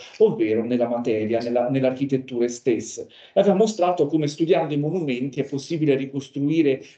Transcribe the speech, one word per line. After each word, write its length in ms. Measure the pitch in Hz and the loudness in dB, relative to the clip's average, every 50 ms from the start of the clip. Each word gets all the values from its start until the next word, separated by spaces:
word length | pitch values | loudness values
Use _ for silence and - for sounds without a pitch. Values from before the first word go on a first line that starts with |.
| - - - | -10 -6 0
ovvero 460 | - 220 208 - 117 110 107 110 113 113 | 2 4 4 4 2 0 0 0 0 0
nella 220 | 120 123 120 120 | 0 0 0 0
materia, 500 | 117 120 120 120 131 110 107 107 107 117 117 | 0 -2 -2 -2 -2 -2 0 0 0 -2 -2
nella, 300 | 120 120 120 123 120 123 | -2 0 0 0 0 0
nelle 160 | 135 131 127 | 0 0 0
architetture 600 | 127 127 131 139 135 135 135 131 - 127 117 120 | 0 0 -2 -4 -2 -2 -2 -4 -4 -2 -2 -2
stesse. 600 | 120 120 - - 131 113 104 107 - - - - - - - - - - | -2 -2 -4 -2 0 0 0 -2 -8 -12 -14 -14 -14 -16 -20 -10 -2 2
E 60 | - | 2
aveva 140 | - 202 190 | 4 4 4
mostrato 520 | 190 226 220 - - 175 180 180 170 143 | 4 4 2 2 0 0 0 2 2 0
come 180 | 143 165 156 147 | 0 0 0 -2
studiando 460 | 143 - - 165 156 190 - 160 143 151 | -2 -2 -2 2 2 2 2 2 0 -2
i 40 | |
monumenti 640 | 143 147 156 175 185 160 139 123 123 135 139 - 143 | -2 -2 -2 -2 -2 -2 -2 -2 -4 -4 -6 -4 -6
è 60 | 131 | -6
possibile 480 | - 143 131 - - 170 151 156 143 135 | -4 -6 -8 -6 -6 -4 0 2 2 2
ricostruire 840 | 135 139 135 - 139 135 - - 139 143 147 160 165 151 139 131 131 - - - | 0 0 -4 -8 -8 -10 -8 -6 -4 -2 0 2 4 4 2 2 0 -4 -14 -10